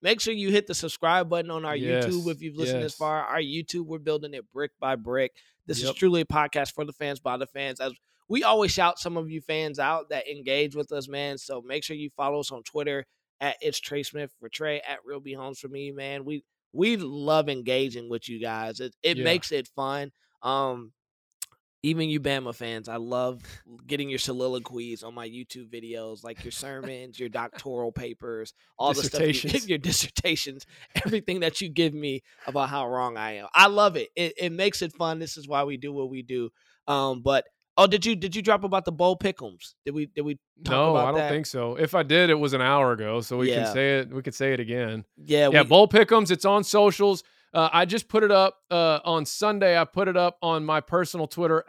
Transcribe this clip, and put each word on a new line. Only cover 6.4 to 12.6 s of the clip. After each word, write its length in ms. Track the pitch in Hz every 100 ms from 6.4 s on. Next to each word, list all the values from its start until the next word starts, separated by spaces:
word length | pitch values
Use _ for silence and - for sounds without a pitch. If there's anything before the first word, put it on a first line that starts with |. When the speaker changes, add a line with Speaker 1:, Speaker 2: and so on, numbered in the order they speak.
| 143 147 135
Speaker 1:
for 120 | -
the 80 | 147
fans, 260 | - 147 139
by 160 | - 127
the 100 | 135
fans. 320 | 139 139 131
As 120 | 131 123 _ _ -
we 140 | 254
always 280 | 226 214 202
shout 280 | 185 175 175
some 180 | 175 170
of 120 | 160
you 120 | 160
fans 380 | 151 156 156 139
out 300 | 139 160 151
that 200 | 143 135
engage 460 | 143 131 143 151
with 160 | 147 143
us, 160 | 143 135
man. 280 | 139 143 139
So 220 | - 127
make 220 | 123 151
sure 120 | - 151
you 140 | 147
follow 240 | - 139 147
us 120 | 139
on 100 | 127